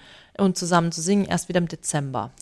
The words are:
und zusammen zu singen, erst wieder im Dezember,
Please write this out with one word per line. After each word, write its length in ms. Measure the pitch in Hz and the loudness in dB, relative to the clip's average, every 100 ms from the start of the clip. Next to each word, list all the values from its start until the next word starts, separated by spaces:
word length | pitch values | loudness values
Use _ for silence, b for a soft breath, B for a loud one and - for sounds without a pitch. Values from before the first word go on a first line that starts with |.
| b b b - | b b b 0
und 200 | 196 185 | 0 0
zusammen 320 | 170 175 165 | 2 2 2
zu 80 | 165 | -2
singen, 240 | 160 202 | 0 2
erst 240 | 196 175 - | 2 -2 0
wieder 100 | 180 | 0
im 100 | 170 | -2
Dezember, 640 | 160 - 151 139 127 113 - | -6 -4 -2 -2 -4 -6 -2